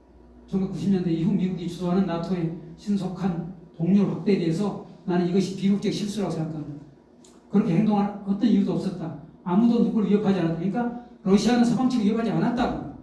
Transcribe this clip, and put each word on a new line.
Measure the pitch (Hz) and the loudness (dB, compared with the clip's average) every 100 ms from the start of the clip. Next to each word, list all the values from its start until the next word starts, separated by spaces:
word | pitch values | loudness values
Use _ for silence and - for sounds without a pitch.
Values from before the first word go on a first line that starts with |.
| _ - - - - | _ -20 -20 -20 -6
천구백구십 | 190 190 - 190 | -2 -2 -2 0
년대 | 185 170 | 2 2
이후 | 160 180 | 0 2
미국이 | 190 185 - 170 | 2 0 -4 -6
주도하는 | - 175 185 | -6 -2 0
나토의 | 175 165 - 180 160 - - - | 0 -2 -4 -2 -4 -6 -12 -10
신속한 | 208 196 185 - 185 165 - - - - | -4 -2 -2 -4 -2 -2 -6 -12 -18 -4
동률 | 170 202 170 | 2 4 4
확대에 | - 208 190 | 0 0 2
대해서 | 165 165 208 - - - | 2 0 -2 -4 -12 -12
나는 | - 175 175 | -2 0 2
이것이 | 190 - - | 2 0 0
비극적 | 196 202 202 | 0 2 0
실수라고 | 160 208 214 175 | -2 -4 -4 -4
생각한다. | 160 156 156 139 143 - - _ _ - - - | -4 -6 -6 -10 -12 -16 -20 _ _ -20 -20 -2
그렇게 | 202 202 165 | 0 2 2
행동할 | 214 208 202 - 196 | 4 2 0 -2 -4
어떤 | - 226 | 0 2
이유도 | 196 185 | 4 2
없었다. | 165 - 170 156 - - - | 0 -4 -6 -8 -10 -16 -14
아무도 | - 185 240 233 | -2 4 4 4
누굴 | 190 220 185 | 2 2 2
위협하지 | 202 185 180 | 2 2 0
않았다. | 160 165 | -2 -2
그러니까 | 196 240 240 - - - | -4 -2 -4 -6 -14 -8
러시아는 | 190 202 226 240 | 2 4 4 4
서방 | - - 254 | 4 2 0
측을 | 233 202 | 0 0
위협하지 | 226 220 | 0 0
않았다고. | 160 220 247 220 - - - | 0 0 0 -2 -4 -8 -14